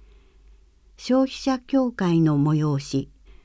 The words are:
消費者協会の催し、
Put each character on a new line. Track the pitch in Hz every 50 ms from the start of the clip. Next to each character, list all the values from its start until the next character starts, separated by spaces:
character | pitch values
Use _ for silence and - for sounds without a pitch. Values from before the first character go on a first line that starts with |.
| - _ - - _ _ _ _ - - - _ _ _ _ _ _ _ _
消 | - - - 247 262 269
費 | 262 -
者 | - - 269 262 254
協 | - - - 269 262 247
会 | 233 - 190 180 170 165
の | 165 156 151
催 | 143 143 151 156 151 151 151 143 135
し、 | 139 - - 135 139 - - _ - - - -